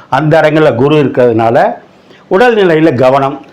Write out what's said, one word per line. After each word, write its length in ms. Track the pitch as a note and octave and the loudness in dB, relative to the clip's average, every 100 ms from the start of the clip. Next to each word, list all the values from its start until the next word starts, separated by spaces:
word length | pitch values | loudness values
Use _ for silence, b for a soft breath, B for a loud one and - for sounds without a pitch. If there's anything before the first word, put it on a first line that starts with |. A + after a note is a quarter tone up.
| B | B
அந்த 320 | C3 D3+ D#3+ | -4 0 0
இடங்கள்ல 340 | D3+ D#3 D3+ A#2 | 0 0 0 0
குரு 280 | C#3+ D3+ | 0 0
இருக்கிறதுனால 680 | C3 C3+ B2 A2+ A2+ C3+ G#3 - - b b b b | 0 0 0 0 0 0 -2 -6 -18 b b b b
உடல்நிலையில 640 | F#3 B3 A3 F#3 D#3 D#3+ B2+ | 0 0 2 0 2 0 2
கவனம். 460 | B2+ C3+ C3+ - - | 0 0 -2 -8 -18